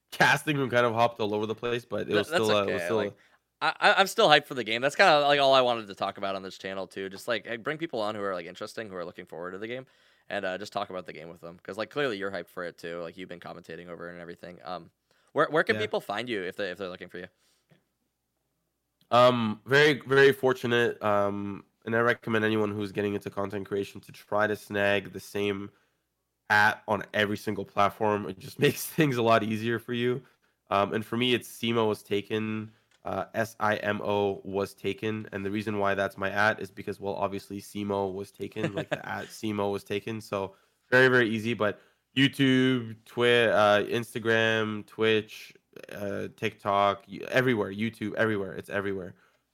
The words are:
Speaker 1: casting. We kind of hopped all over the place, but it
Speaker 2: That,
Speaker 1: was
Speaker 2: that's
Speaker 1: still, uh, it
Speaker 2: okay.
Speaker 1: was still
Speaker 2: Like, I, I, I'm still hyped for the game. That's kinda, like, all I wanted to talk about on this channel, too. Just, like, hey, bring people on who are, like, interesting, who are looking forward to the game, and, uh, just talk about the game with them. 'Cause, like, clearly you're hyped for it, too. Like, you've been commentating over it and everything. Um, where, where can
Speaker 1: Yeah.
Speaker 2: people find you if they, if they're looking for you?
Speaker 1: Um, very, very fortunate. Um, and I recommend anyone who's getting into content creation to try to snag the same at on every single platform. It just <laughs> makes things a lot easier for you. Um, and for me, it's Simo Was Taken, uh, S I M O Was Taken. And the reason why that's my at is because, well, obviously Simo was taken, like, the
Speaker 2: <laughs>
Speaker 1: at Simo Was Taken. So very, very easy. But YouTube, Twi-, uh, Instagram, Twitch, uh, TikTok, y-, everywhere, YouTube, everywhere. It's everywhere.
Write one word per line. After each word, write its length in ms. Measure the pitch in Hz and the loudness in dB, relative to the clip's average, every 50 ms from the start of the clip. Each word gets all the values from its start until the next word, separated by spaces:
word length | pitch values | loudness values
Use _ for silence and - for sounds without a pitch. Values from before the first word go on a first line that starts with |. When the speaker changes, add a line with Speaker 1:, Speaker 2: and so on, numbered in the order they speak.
| _ _ | _ _
Speaker 1:
casting. 460 | - - 170 123 135 143 - 156 147 139 | 0 2 4 4 4 2 0 -2 -2 -2
We 100 | 135 117 | -2 2
kind 180 | 120 120 120 | 2 2 2
of 80 | 120 110 | 4 4
hopped 260 | 117 117 117 120 - | 4 2 2 2 -2
all 140 | 110 101 107 | -2 -2 -2
over 120 | 107 107 | -2 -2
the 80 | 107 110 | -4 -6
place, 300 | - 120 120 120 123 117 | -6 -6 -4 -4 -6 -6
but 180 | - 101 104 98 - | -6 -8 -6 -2 0
it 0 | |
Speaker 2:
That, 60 | 101 | 0
Speaker 1:
was 140 | 104 101 - | 0 0 0
Speaker 2:
that's 160 | - - 110 | 0 0 2
Speaker 1:
still, 60 | 107 | 4
uh, 120 | 104 104 | 2 2
it 20 | 101 | 2
Speaker 2:
okay. 80 | 95 98 | 0 -2
Speaker 1:
was 100 | - 85 | -2 -2
still 120 | 87 113 | -2 -2
Speaker 2:
Like, 200 | 107 101 101 - - _ _ _ _ _ _ _ _ | -2 -2 -4 -6 -12 _ _ _ _ _ _ _ _
I, 120 | 143 156 - - | -4 -4 0 2
I, 140 | 165 196 190 | 4 4 6
I'm 120 | 175 196 | 4 2
still 220 | 185 - 226 214 160 | 2 2 4 6 6
hyped 180 | 151 151 147 | 6 6 4
for 80 | - 147 | 2 -4
the 100 | 127 107 | -6 -4
game. 180 | 107 113 120 | -2 -2 0
That's 140 | 127 143 - | 0 0 4
kinda, 240 | - 196 185 156 147 | 6 6 6 6 6
like, 200 | 143 143 147 143 | 6 4 6 6
all 140 | 139 135 135 | 6 6 6
I 80 | 131 | 6
wanted 240 | 127 123 120 117 107 98 | 6 4 2 -2 -4 -8
to 60 | 95 | -6
talk 240 | - 104 98 - 104 | -4 -4 -4 -4 -4
about 180 | 98 98 98 | -4 -4 -4
on 60 | 95 | -6
this 160 | 95 95 - - | -8 -10 -12 -10
channel, 280 | - 95 95 98 92 | -10 -8 -8 -8 -8
too. 220 | 90 - 98 98 95 | -10 -8 -8 -8 -8
Just, 180 | 95 92 - - | -10 -8 -6 -4
like, 180 | 117 104 - | -4 -4 -4
hey, 100 | - 117 | -8 -10
bring 220 | 117 101 139 156 151 | -8 -6 -8 -6 -6
people 220 | 165 - - 113 | -8 -6 -4 -4
on 140 | 104 104 110 | -4 -4 -4
who 80 | 104 | -4
are, 120 | 101 98 92 | -4 -4 -4
like, 120 | 87 85 | -6 -8
interesting, 420 | 87 92 - 104 - - 120 113 101 | -10 -12 -12 -14 -12 -10 -12 -12 -10
who 80 | 95 | -10
are 80 | 90 85 | -10 -10
looking 220 | 87 - - 80 | -10 -12 -14 -16
forward 260 | - 80 80 87 90 | -14 -14 -12 -10 -10
to 60 | 95 95 | -10 -10
the 80 | 110 113 | -10 -10
game, 180 | 123 131 131 - _ _ _ _ _ _ _ - | -10 -12 -12 -16 _ _ _ _ _ _ _ -8
and, 160 | - 101 98 | -6 -6 -4
uh, 140 | 92 92 92 | -4 -6 -8
just 140 | 104 - | -10 -8
talk 180 | - 101 101 - | -8 -6 -6 -6
about 160 | 92 90 87 | -8 -10 -12
the 60 | - - | -12 -14
game 140 | 76 78 82 | -16 -16 -16
with 100 | 85 85 | -18 -18
them. 180 | 85 85 87 90 | -18 -18 -18 -16
'Cause, 160 | - - 98 107 | -14 -12 -8 -8
like, 120 | 107 - | -8 -6
clearly 280 | - 147 143 131 107 98 | -4 -4 -2 -2 -2 -4
you're 120 | 95 98 | -6 -6
hyped 180 | 98 90 87 - | -6 -8 -10 -10
for 160 | _ 92 87 | _ -10 -10
it, 120 | 85 - - | -10 -10 -12
too. 220 | - 85 85 87 | -10 -10 -8 -8
Like, 160 | 85 85 85 | -10 -10 -12
you've 120 | 92 92 87 | -14 -14 -14
been 100 | 90 85 | -14 -16
commentating 480 | - 80 85 87 87 - 82 85 87 87 | -16 -16 -16 -16 -16 -14 -14 -14 -14 -14
over 200 | 85 85 87 87 | -14 -14 -14 -14
it 40 | |
and 80 | 87 87 | -14 -14
everything. 380 | 85 85 87 - 85 87 90 - 58 | -14 -16 -16 -14 -16 -16 -16 -16 -12
Um, 260 | 73 90 85 85 - _ _ _ _ _ _ _ _ | -12 -12 -12 -12 -16 _ _ _ _ _ _ _ _
where, 160 | - 135 151 - | -2 0 0 2
where 140 | 143 160 190 | 2 2 2
can 120 | - 220 | 2 0
Speaker 1:
Yeah. 60 | 214 | -2
Speaker 2:
people 180 | 214 - - 104 | -2 -4 -4 -6
find 280 | - - 98 107 123 123 | -6 -6 -6 -6 -4 -4
you 140 | 113 98 | -4 -4
if 140 | 90 90 - | -4 -6 -6
they, 140 | - 101 90 | -6 -6 -6
if 80 | 90 98 | -6 -8
they're 100 | 98 90 | -10 -10
looking 180 | 90 92 92 87 | -10 -12 -14 -14
for 100 | - 90 | -14 -14
you? 100 | 92 92 _ _ _ _ _ _ _ _ _ _ _ _ _ _ _ _ _ _ _ _ _ _ _ _ _ _ _ _ _ _ _ _ _ _ _ _ | -14 -16 _ _ _ _ _ _ _ _ _ _ _ _ _ _ _ _ _ _ _ _ _ _ _ _ _ _ _ _ _ _ _ _ _ _ _ _
Speaker 1:
Um, 500 | 120 120 123 123 123 120 113 107 104 - - | 6 8 8 8 6 4 2 0 -2 -4 0
very, 340 | 117 135 143 151 151 143 117 | 4 6 6 6 6 4 2
very 320 | - 123 135 139 139 139 | 0 4 6 8 8 8
fortunate. 680 | 131 - - 127 127 - - 120 120 120 117 107 - - | 8 6 2 2 2 0 0 0 2 2 2 2 0 0
Um, 640 | - 107 104 101 101 101 101 101 101 101 98 - - _ _ _ - | 0 2 2 2 2 0 -2 -4 -6 -8 -8 -10 -14 _ _ _ -6
and 100 | 110 113 | -2 0
I 60 | 117 | 2
recommend 440 | 117 120 117 - - 120 113 110 110 | 2 2 2 0 -2 -2 0 2 2
anyone 280 | 110 110 107 104 104 | 2 2 2 0 0
who's 200 | 101 107 104 98 | -2 -4 -6 -4
getting 220 | 92 104 101 101 101 | -4 -2 -2 -2 -2
into 160 | 98 - 101 | -4 -6 -8
content 360 | - 101 98 98 104 101 95 | -6 -6 -6 -6 -6 -8 -6
creation 340 | - 104 101 98 - - 101 | -4 -4 -4 -4 -6 -10 -16
to 100 | - - | -20 -20
try 340 | - - - _ 104 104 107 | -20 -20 -8 _ 0 0 2
to 100 | 104 104 | 0 0
snag 560 | - - - 104 101 101 101 101 101 92 92 | -4 -6 -4 -2 0 2 2 2 0 -2 -4
the 80 | 95 98 | -10 -14
same 500 | - - - 101 101 101 98 98 101 101 - _ _ _ _ _ _ _ _ _ _ _ _ _ _ - | -14 -8 -4 -2 -2 0 -2 -4 -6 -12 -14 _ _ _ _ _ _ _ _ _ _ _ _ _ _ 2
at 320 | 107 104 104 107 104 - - 110 | 4 4 4 4 2 0 -2 -4
on 160 | 107 95 - - - | -2 -2 -4 -4 -2
every 220 | 107 104 101 107 | 0 0 0 -2
single 280 | - - 113 104 98 98 | -4 -6 -6 -6 -6 -8
platform. 640 | - - 107 101 95 - - 113 104 104 104 104 - | -4 0 0 0 0 0 0 0 0 0 0 -2 -6
It 100 | 95 - | -10 -12
just 200 | - - - - | -14 -16 -4 0
<laughs> 20 | |
makes 260 | 139 147 - - - | 0 0 0 -2 -8
things 300 | - - - 160 143 123 | -4 0 0 0 2 2
a 60 | 120 | 2
lot 200 | 113 113 113 113 | 4 4 4 4
easier 360 | 107 110 110 104 110 117 117 107 | 4 0 -2 -2 -2 -4 -4 -4
for 140 | - - | -6 -6
you. 300 | 123 120 120 123 123 135 - _ _ _ _ _ _ _ _ - | -4 -2 0 -2 -2 -4 -8 _ _ _ _ _ _ _ _ 0
Um, 240 | 101 98 101 95 87 | 2 2 2 2 0
and 100 | 113 107 | -4 -4
for 100 | - 113 | -4 -2
me, 180 | 117 127 127 123 | -2 0 2 0
it's 140 | 110 - - | 0 -2 -6
Simo 400 | - - - 113 117 117 110 107 | -10 -6 -4 0 0 2 2 0
Was 140 | 104 - | 0 -4
Taken, 680 | - - 104 101 101 - 113 107 110 110 110 110 107 110 - _ _ _ _ _ - | -4 -4 -4 -4 -2 -4 -4 -4 -4 -4 -6 -8 -8 -12 -16 _ _ _ _ _ -10
uh, 220 | 92 95 95 87 - - | -6 -6 -6 -6 -4 -4
S 220 | - 110 - - - | -4 -4 -4 -4 -2
I 160 | 107 107 107 | -2 0 0
M 240 | - - 104 104 - | 0 -2 -2 -4 -2
O 380 | - 101 104 104 101 101 98 - - | -2 0 0 2 2 0 -2 -4 -8
Was 300 | 98 95 98 98 - - | -6 -4 -4 -4 -4 -6
Taken. 540 | - - 98 95 - 110 110 110 107 104 - | -6 -6 -6 -4 -4 -4 -6 -6 -6 -8 -8
And 120 | - 98 98 | -8 -6 -4
the 40 | 98 | -4
reason 280 | 101 110 98 110 104 101 | -4 -4 -2 -2 -2 0
why 160 | 98 98 98 | 0 0 2
that's 240 | 98 98 98 - 95 | 0 -2 -2 -4 -4
my 120 | 98 95 | -6 -2
at 300 | 101 101 104 110 - - | 0 2 2 2 2 0
is 100 | 98 95 | -6 -10
because, 280 | - - - 107 95 - | -12 -10 -10 -10 -10 -6
well, 140 | 98 98 95 | -6 -6 -2
obviously 460 | - 98 95 98 98 - - 98 101 | -2 -2 -4 -4 -8 -10 -10 -12 -12
Simo 520 | - - - 104 104 101 101 98 98 95 | -12 -10 -8 -6 -4 -2 0 0 0 -2
was 200 | 92 98 101 - | -4 -8 -10 -12
taken, 420 | - - - - - 110 110 107 98 | -12 -12 -12 -10 -6 -6 -6 -4 -4
like, 160 | 156 - - | -6 -6 -6
the 80 | - - | -8 -8
Speaker 2:
<laughs> 100 | - 104 | -6 -8
Speaker 1:
at 180 | 101 101 107 - | -10 -10 -10 -12
Simo 420 | - - - 110 104 104 101 101 | -12 -8 -6 -4 -2 -2 -2 -2
Was 120 | 101 95 - | -4 -6 -6
Taken. 360 | - 104 101 - 113 113 107 | -8 -8 -8 -6 -8 -10 -10
So 360 | - - 104 98 98 95 - _ _ _ _ _ _ _ | -8 -6 -6 -6 -6 -6 -10 _ _ _ _ _ _ _
very, 180 | 123 127 131 131 | 6 6 6 6
very 200 | 127 127 120 107 | 6 4 4 2
easy. 240 | 113 110 104 117 120 | 0 -2 -4 -4 -2
But 260 | 107 107 104 95 - _ _ _ _ _ _ _ | 0 -2 -2 -2 -4 _ _ _ _ _ _ _
YouTube, 800 | 131 139 135 - - 139 131 131 131 131 131 131 123 113 113 113 - _ | 2 2 2 2 2 2 4 4 4 4 2 0 -2 -4 -8 -12 -16 _
Twi-, 420 | - - 120 120 120 120 120 117 107 | -10 -2 2 4 4 6 6 6 6
uh, 360 | 87 101 107 104 104 101 - | 6 6 6 6 6 4 2
Instagram, 1000 | - - 120 113 - - 123 107 113 113 113 113 113 113 110 110 107 107 104 98 | 0 -2 -4 -4 -6 -8 -4 0 2 2 4 4 2 2 0 0 -2 -4 -6 -10
Twitch, 680 | - - - 110 110 110 107 104 - - - - - - _ _ _ _ 50 - - | -10 -4 0 2 4 4 2 0 -4 -10 -18 -18 -20 -20 _ _ _ _ -20 -18 -16
uh, 360 | - 98 101 101 98 101 101 95 - | -12 -10 -8 -6 -6 -6 -8 -10 -6
TikTok, 680 | - 113 107 - - - 104 98 101 101 101 98 - - - | -6 -6 -6 -4 -4 -2 2 4 4 4 4 2 0 -6 -12
y-, 120 | 98 - - 50 | -12 -12 -6 0
everywhere, 440 | - 131 127 131 123 104 98 95 | 2 2 4 4 2 2 0 -4
YouTube, 420 | 98 104 110 113 110 - 107 101 - | -4 -4 -4 -4 -4 -6 -6 -4 0
everywhere. 400 | - 113 110 107 98 95 92 69 | 0 0 2 0 -2 -4 -6 -8
It's 160 | 92 95 - | -12 -8 -6
everywhere. 440 | - 101 98 101 98 95 87 95 - _ _ _ _ _ _ _ | -4 -4 -2 -2 -4 -6 -8 -12 -16 _ _ _ _ _ _ _